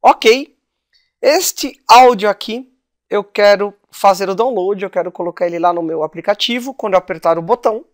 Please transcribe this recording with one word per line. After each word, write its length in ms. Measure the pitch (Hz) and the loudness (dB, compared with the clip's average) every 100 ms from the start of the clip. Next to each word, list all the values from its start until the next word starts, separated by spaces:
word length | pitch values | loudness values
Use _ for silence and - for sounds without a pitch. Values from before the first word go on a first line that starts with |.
Ok, 540 | - - 226 247 294 _ _ _ _ _ _ _ | 4 4 2 0 -4 _ _ _ _ _ _ _
este 640 | - 330 359 - 285 - - | 0 0 -2 -8 -12 -10 4
áudio 420 | 233 254 220 208 | 6 6 4 -2
aqui 420 | 196 - 226 262 _ _ _ _ | -4 -8 -12 -14 _ _ _ _
eu 140 | 202 | -6
quero 500 | 202 - 208 202 202 202 _ | -4 2 4 4 -2 _ _
fazer 380 | - 196 185 196 | 0 2 2 -4
o 60 | 190 | -2
download, 480 | 240 220 185 202 | -2 -2 -4 -4
eu 60 | 190 | -6
quero 200 | 185 175 | -6 -6
colocar 380 | - 175 - 175 | -8 -10 -4 -6
ele 100 | 170 | 0
lá 140 | 175 | -2
no 100 | 170 | 0
meu 220 | 165 160 | -6 -6
aplicativo 680 | 156 170 180 208 - 240 254 | -6 -6 -6 -4 -4 -4 -8
quando 200 | 262 214 | -8 0
eu 60 | 190 | 0
apertar 380 | - 180 170 165 | 0 -4 -2 -2
o 40 | |
botão. 420 | 165 240 - 220 - | -2 -2 0 -4 -12